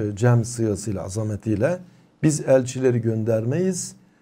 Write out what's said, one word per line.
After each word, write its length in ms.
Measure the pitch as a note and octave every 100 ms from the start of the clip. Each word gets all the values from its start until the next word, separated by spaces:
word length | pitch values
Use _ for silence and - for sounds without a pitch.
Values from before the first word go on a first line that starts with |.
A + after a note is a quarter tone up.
| G#2+
cem 300 | G2+ A#2+ A#2+
sıyasıyla, 580 | A2 - A2+ G2+ - F#2
azametiyle, 760 | F#2+ F#2 G#2+ G#2 - G2+ C3+ F3+ - _ _ -
"Biz 180 | D#3 D3+
elçileri 600 | - C3 B2 B2+ C3 A#2+
göndermeyiz. 960 | A2+ A2 A2 A2 A2+ D3+ F#3 F3+ - - _ _